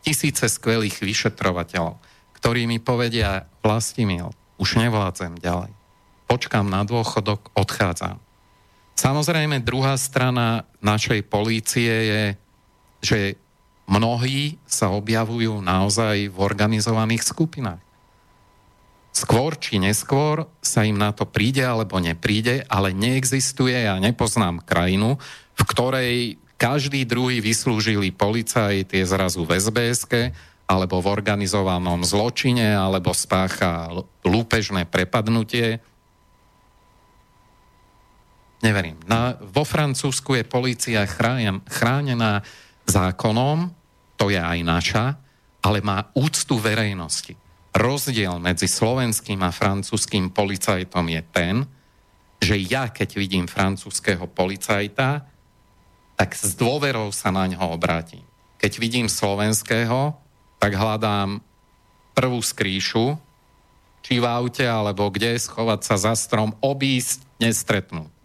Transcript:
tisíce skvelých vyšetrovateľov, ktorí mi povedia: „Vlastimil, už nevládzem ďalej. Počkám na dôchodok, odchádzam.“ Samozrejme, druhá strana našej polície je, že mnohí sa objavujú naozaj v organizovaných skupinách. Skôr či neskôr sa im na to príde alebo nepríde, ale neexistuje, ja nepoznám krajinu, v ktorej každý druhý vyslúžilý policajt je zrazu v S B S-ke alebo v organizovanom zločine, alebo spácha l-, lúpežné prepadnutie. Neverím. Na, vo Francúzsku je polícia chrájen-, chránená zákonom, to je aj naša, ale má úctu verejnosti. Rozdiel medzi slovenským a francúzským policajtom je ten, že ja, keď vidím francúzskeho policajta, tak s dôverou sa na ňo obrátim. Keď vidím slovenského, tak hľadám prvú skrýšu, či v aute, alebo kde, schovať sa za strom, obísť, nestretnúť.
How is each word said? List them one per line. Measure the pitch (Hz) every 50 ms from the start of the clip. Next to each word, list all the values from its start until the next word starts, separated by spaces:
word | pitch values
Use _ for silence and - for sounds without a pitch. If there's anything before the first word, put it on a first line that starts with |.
tisíce | _ - 156 - - 147 135 - - 113
skvelých | - - - 113 113 117 110 101 - - -
vyšetrovateľov, | 95 104 - - 110 107 - 101 95 90 90 85 - - 92 82 82 - - - - - _ _ _ _ -
ktorí | - 120 120 123 117
mi | 117 117 113
povedia: | 113 - 123 120 123 120 113 113 107 101 98 95 - - _ _
„Vlastimil, | - 110 107 117 110 - - - 117 101 92 87 87 85 - _ _ _ _
už | - 95 90 - 117
nevládzem | 113 120 110 107 101 92 90 - 92 87 85 87 -
ďalej. | 90 87 90 92 101 - - _ _ _ _ _ _ _ _ _
Počkám | - 120 123 - - - 110 98 101 95
na | 98 104 104
dôchodok, | 120 120 110 - - 110 101 107 104 101 - - _
odchádzam.“ | 104 95 - - - 107 90 85 - - 50 - - - _ _ _ _ _ _ _ _ _ _ _ _ _ _
Samozrejme, | - - 131 139 151 151 160 175 160 151 151 147 135
druhá | 117 120 127 131 135 135 135 131
strana | - - - 135 127 127 123 123 120 113 113 113 - _ _ _
našej | - 104 107 107 - - 123 107 98 -
polície | - 104 104 113 113 110 104 - - 127 117 117 113
je, | 113 113 110 104 107 107 104 98 - _ _ _ _ _ _ _ _ _ _ _ _ -
že | - - 110 98 98 98 - _ _ _ _ _ _ _ _ _
mnohí | - 95 101 113 117 120 120 120 131 135 139 143 147 160 - -
sa | - - - 113 95 92
objavujú | 104 104 107 113 110 113 107 117 120 113 113 110 104
naozaj | 95 90 92 92 95 101 101 113 113 107 107 101 101 101
v | 92 92
organizovaných | 98 98 104 101 104 107 113 107 104 117 113 110 110 107 98 - -
skupinách. | - - - 165 160 - - 127 98 90 92 - _ _ _ _ _ _ _ _ _ _ _ _ _ _ _ _ _ _ _ _ _ _ _ _ _ -
Skôr | - - - - 113 131 160 156 -
či | - - -
neskôr | 101 95 98 104 - - - 139 135 147 151 151 156 156 - _ _ -
sa | - - 120 107 107
im | 104
na | 101 104 104 104
to | - 107 -
príde | - 113 104 123 131 139
alebo | 131 127 120 110 110 95 95 95
nepríde, | 90 85 82 82 - 107 104 107 110 120 123 131 107 -
ale | 107 95 98 98 92
neexistuje, | 95 107 120 127 135 131 131 139 135 131 - - - 131 127 123
ja | 123 117 104 95 95
nepoznám | 95 110 120 - 123 110 - 117 104 87 87 85 -
krajinu, | - - 85 87 92 95 98 104 113 139 135 - - - - - _ _
v | - 104
ktorej | - - - 120 127 131 131 127 123 120 123 120 113 85 - _ _ _
každý | _ - 117 135 147 131 139 139 139 131
druhý | 113 120 120 127 127 127 120 104
vyslúžilý | 107 113 - - 135 117 107 104 107 110 101 101 92 90
policajt | - 101 101 110 117 110 - - 120 110 101 101 98 95 -
je | - 95 92
zrazu | 90 95 95 95 92 90 92 82
v | 80 85 92
S | 98 110
B | 107 120 120 117 123
S-ke | 120 - - - 120 117 123 80 - - - _ _ _ -
alebo | 95 95 95 92 92 92 87
v | 98
organizovanom | 101 101 101 107 104 104 101 92 104 104 98 95 92 90 90 90 87 87 87
zločine, | 90 95 104 107 120 120 - - 131 123 123 117 107 107
alebo | 101 95 95 95 95 90 87 87
spácha | - - - - 92 92 92 - - 98 90 85 82 82 82 85
l-, | 90 95 - _ _ _
lúpežné | 95 90 113 117 110 - 113 104 - 98 92 87 82
prepadnutie. | - 95 90 92 - 120 107 110 113 117 110 104 - 120 117 113 113 113 - _ _ _ _ _ _ _ _ _ _ _ _ _ _ _ _ _ _ _ _ _ _ _ _ _ _ _ _ _ _ _ _ _ _ _ _ _ _ _ _ _ _ _ _ _ _ _ _ _ _ _ _ _ _ _ -
Neverím. | 113 104 98 90 82 78 78 80 90
Na, | 110 113 117 127 120 - 104
vo | 101 92 135 151
Francúzsku | - - 160 151 143 131 - - 139 127 - - - 135 123
je | 110
polícia | - - 123 123 127 120 113 - - 113 107 101
chrájen-, | 92 - - - 113 127 131 113 104 95 95 -
chránená | - - - 117 117 127 139 147 139 123 117 117 110 104 101 98 - - - - - _ _ _ -
zákonom, | - 101 92 92 92 - - 113 107 117 127 139 151 160 175 180 170 _ _ _ _ _ _ _ _
to | - 110 101
je | 101 92
aj | 82 85 85 85 85
naša, | 85 82 87 85 - - 110 113 131 143 - - _ _ _ _ _ _ _
ale | - 95 107 101 95
má | 104 98 98 104 - _
úctu | - 127 123 - - - - -
verejnosti. | 113 104 110 107 113 110 104 98 92 85 80 - - - - - - _ _ - _ _ _ _
Rozdiel | 98 107 120 139 143 - - 127 110 101 90 90 87
medzi | 85 90 90 82 101 90
slovenským | - - 117 110 123 131 127 117 104 - - - 104 95 95
a | 90
francúzským | 87 - - 101 98 98 92 - - 101 - - - 101 92 92
policajtom | 92 - 104 98 101 92 - - 101 92 92 90 - 90 87 85
je | 82 80 82
ten, | - _ 90 85 85 98 120 139 135 - - _ _ _ _ _ _ _ _ _ _ _ _
že | - 90 107
ja, | 101 95 90 113 131 135
keď | 117 - - 104 - - 101
vidím | 98 95 95 92 90 85
francúzskeho | - - 98 95 98 95 - 104 - - - - 98 85 90 87
policajta, | - - 92 92 98 101 - - 110 101 104 104 - - 135 131 143 147 135 - _ _ _ _ _ _ _ _ _ _ _ _ _ _ _ _ _
tak | - 107 - -
s | - - 101 92
dôverou | - 120 117 131 151 147 143 127 113 110 104
sa | 101 - - 101 92
na | 95 95 92
ňo | 92 90 92 85 85
obrátim. | 85 85 85 85 82 82 - - - - - _ _ _ _ _ _ -
Keď | 101 - -
vidím | 117 113 117 123 117 107
slovenského, | - - - 101 98 101 104 107 110 110 - - 117 113 117 113 120 131 139 151 151 - _ _ _ _ _ _ _ _
tak | - 104 101 95
hľadám | 104 110 107 107 110 110 104 101 101 98 101 101 - _ _ _ _ _ _ _ _ _ _ _ _ _ _
prvú | - 127 131 123 120
skrýšu, | 107 - - - 110 98 95 95 92 - - 113 113 131 147 156 - _ _ _ _ _ _ _ _ _ _ _ _ _ _ _ -
či | - 131 120 120
v | 120
aute, | 117 120 123 123 117 - 135
alebo | 120 113 110 104 104 101 95 104 104
kde, | 95 101 113 117 117
schovať | 120 - - - - 117 113 107 104 -
sa | - 113 98
za | 95 110 113
strom, | 110 - - - 110 107 107 110 - -
obísť, | 135 139 139 135 135 135 127 123 - - - - _ _ _ 113
nestretnúť. | 113 110 - - - 110 98 90 - - 82 80 76 _ _